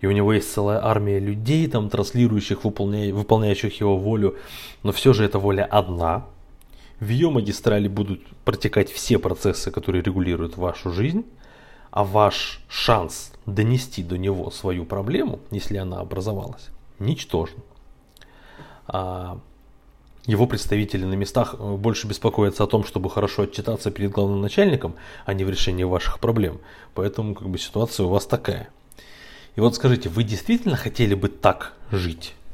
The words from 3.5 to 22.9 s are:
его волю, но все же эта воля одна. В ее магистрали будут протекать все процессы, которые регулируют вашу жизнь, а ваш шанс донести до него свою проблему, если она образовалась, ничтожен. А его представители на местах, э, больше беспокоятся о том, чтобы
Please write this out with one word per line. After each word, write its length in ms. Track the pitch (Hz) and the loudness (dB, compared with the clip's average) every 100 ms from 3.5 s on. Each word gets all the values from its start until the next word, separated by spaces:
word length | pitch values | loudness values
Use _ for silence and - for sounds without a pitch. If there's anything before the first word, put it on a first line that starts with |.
| 98 107 - | 0 -2 -2
его 160 | 104 95 | 2 2
волю, 400 | 101 110 98 - - - - - | 2 2 0 -2 -14 -16 -16 -6
но 100 | 101 | -4
все 220 | 95 135 | 4 6
же 100 | 110 | 6
эта 140 | 104 101 | 4 2
воля 260 | 101 98 | 2 2
одна. 600 | 101 104 95 87 82 92 135 - - - - - - - | 2 2 2 -2 0 0 -4 -18 -20 -20 -20 -20 -20 -10
В 80 | 107 | -2
ее 220 | 120 165 | 2 4
магистрали 580 | 135 104 98 - 104 101 | 2 0 0 2 4 2
будут 380 | 98 98 95 - - | 0 -2 -4 -8 -6
протекать 460 | - - 104 104 95 | -2 0 0 2 0
все 280 | - - 110 | -2 2 2
процессы, 520 | - 90 104 90 - | 2 0 0 0 -4
которые 320 | 98 - 92 | -4 0 0
регулируют 540 | 87 92 87 87 82 - | 2 0 0 0 -2 -4
вашу 360 | 87 82 95 | -4 -4 -6
жизнь, 320 | 87 120 185 233 - - - - - - | -2 0 0 -4 -14 -20 -20 -20 -20 -8
а 140 | - | -2
ваш 560 | 101 104 104 - - - - | 0 4 4 2 -6 -8 -12
шанс 640 | - - 113 82 - - - - | -4 2 4 2 -8 -14 -12 -6
донести 560 | 101 107 127 127 - | 0 2 2 -2 -8
до 160 | 87 90 | -4 -2
него 320 | 95 95 90 | -2 -2 -4
свою 340 | - 98 90 | -6 -4 -4
проблему, 540 | 82 98 101 180 285 104 - | -4 -4 -2 0 -2 -4 -8
если 280 | 101 - 101 | -6 -4 -4
она 220 | 95 90 | -4 -6
образовалась, 680 | 90 95 98 101 98 - - - - - | -8 -6 -4 -6 -8 -12 -14 -16 -18 -6
ничтожен. 580 | 101 131 - 85 82 - - - - - _ - - - - - - - - | -4 -4 -2 -4 -4 -8 -20 -20 -20 -20 _ -20 -20 -20 -20 -20 -20 -20 -6
А 520 | 92 92 92 92 - - - - - - - - - - | -4 -4 -6 -8 -12 -16 -20 -20 -20 -20 -20 -20 -12 -2
его 200 | 104 123 | 2 4
представители 580 | 113 - 104 104 98 | 2 0 0 0 -2
на 100 | 92 | -2
местах, 400 | 95 98 - 113 - | -2 0 0 0 -2
э, 180 | 104 101 | -6 -2
больше 300 | 107 107 107 | 0 -2 -4
беспокоятся 580 | 104 117 - 104 98 | -2 -2 2 0 2
о 20 | 104 | 0
том, 180 | 113 | 2
чтобы 240 | 101 | 0